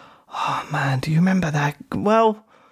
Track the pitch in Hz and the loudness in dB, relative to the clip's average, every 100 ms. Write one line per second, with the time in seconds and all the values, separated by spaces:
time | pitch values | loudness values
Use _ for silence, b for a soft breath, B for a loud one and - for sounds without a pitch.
0 | b b b - - - - 147 139 135 | b b b -6 -4 -4 -6 -4 -2 -2
1 | 156 160 185 185 165 151 147 - - - | 0 2 2 2 0 0 -2 -4 -8 -4
2 | 202 226 220 214 _ b b | 2 4 4 0 _ b b